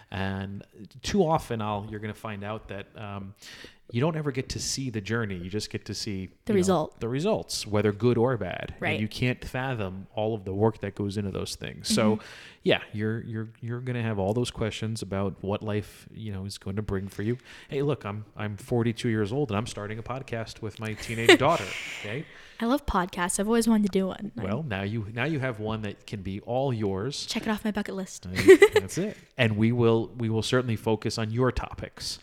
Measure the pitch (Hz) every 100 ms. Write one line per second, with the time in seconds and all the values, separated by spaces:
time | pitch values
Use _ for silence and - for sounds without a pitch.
0 | - 95 95 98 98 101 - - 101 131
1 | - 208 160 160 - 117 107 104 110 104
2 | 107 101 110 101 101 110 - 98 101 -
3 | 104 101 98 - - - - - - 117
4 | 156 156 147 135 - 110 - - 131 110
5 | 95 117 107 90 90 104 - - - 101
6 | 110 95 92 _ - 202 190 170 156 -
7 | 113 131 196 120 - - 104 104 104 101
8 | 120 113 123 117 90 - - - 170 156
9 | 107 - 127 123 - 131 135 117 95 95
10 | 95 107 110 113 98 98 113 - 101 -
11 | 101 101 98 95 - - - - - 214
12 | 107 110 - - - - 180 92 - 107
13 | 110 113 117 110 113 - 117 120 127 123
14 | 113 101 95 117 123 - 110 - 110 113
15 | 95 98 98 - 95 104 107 104 101 -
16 | - - 110 95 98 - 98 98 104 98
17 | 98 - 107 123 - - - 139 143 139
18 | 104 104 107 - 104 104 - 120 117 113
19 | 123 110 101 135 139 101 113 113 104 110
20 | 110 131 131 117 107 - 107 - 110 107
21 | - 113 113 359 139 170 92 - - -
22 | 101 127 - - - - 233 285 - 190
23 | 180 196 175 - 208 233 226 220 202 190
24 | 185 - 202 113 92 120 156 98 101 113
25 | 101 117 143 151 131 107 107 110 104 -
26 | - 107 92 98 - 127 139 113 101 95
27 | 123 - - 220 226 208 214 202 202 190
28 | 190 - 90 92 - 349 415 208 95 151
29 | 202 - - - 113 104 113 120 113 113
30 | - 123 113 110 - 127 123 107 113 110
31 | 117 - 110 113 127 - - - - -
32 | - -